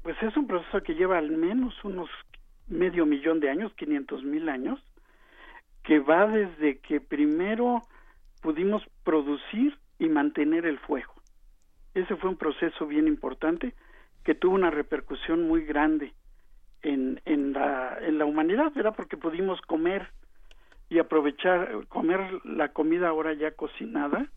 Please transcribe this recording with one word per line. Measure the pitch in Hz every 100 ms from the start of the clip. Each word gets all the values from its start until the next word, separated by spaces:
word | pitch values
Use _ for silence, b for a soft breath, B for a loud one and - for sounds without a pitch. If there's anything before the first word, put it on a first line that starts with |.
pues | 170 -
es | 226 302
un | 254
proceso | 180 165 202
que | -
lleva | 156 185 180
al | 151
menos | 160 170 240 254 -
unos | 208 185 160 - - - - - -
medio | 165 180 175 156
millón | 143 160 160
de | 147
años, | 147 214
quinientos | - 151 147 135 135
mil | 135 151 160
años, | 131 131 180 - - B B B B B B _ -
que | - 151
va | 135 165 214
desde | 220 190 151 151 131
que | - 147
primero | - 143 151 156 190 220 247 240 - b b b b -
pudimos | 160 151 190 208 - -
producir | - 160 143 143 - 214 285 - _ _
y | 165
mantener | 151 147 151 147 165 170
el | 139
fuego. | - 139 - - _ - - - _ _ -
Ese | 185 180 190
fue | 185
un | 185
proceso | 160 139 170 - 151
bien | 151 156
importante | 147 131 131 156 170 247 b b b b -
que | -
tuvo | 156 185 190
una | 175
repercusión | 151 139 147 - 135 - 165 165
muy | 165
grande | 151 147 156 156 139 - - - - - - -
en, | 143 139 131 131
en | - 147 139
la, | 135 139 135 127 -
en | - 151
la |
humanidad, | 147 151 160 214 311
¿verdad? | 285 214 214
Porque | 190 156
pudimos | 165 160 190 175
comer | - 165 170 196 185 - - b b b b b -
y | 165
aprovechar, | 165 156 147 143 185 180 151 107 -
comer | - 320 381 190 381
la | - 156 147
comida | - 151 170 175
ahora | 156 160
ya | 151 156
cocinada | - 151 - 220 - 147 170 285